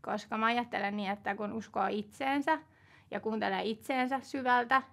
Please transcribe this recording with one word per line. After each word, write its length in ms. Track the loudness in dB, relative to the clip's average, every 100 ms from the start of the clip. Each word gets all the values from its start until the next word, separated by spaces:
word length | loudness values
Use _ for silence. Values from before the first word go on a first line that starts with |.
koska 360 | -4 -6 -4 0
mä 80 | 2
ajattelen 500 | 2 0 -2 -2 -2
niin, 140 | -2
että 240 | -2 -4
kun 180 | -2 -4
uskoo 340 | -6 -6 -2 0
itseensä 680 | 0 -6 -4 0 0 2 0 0 _ -20 -20 -8
ja 100 | -6
kuuntelee 420 | -2 0 0 0
itseensä 580 | -2 -4 -2 0 0 -2
syvältä, 640 | -4 -2 4 4 4 0 0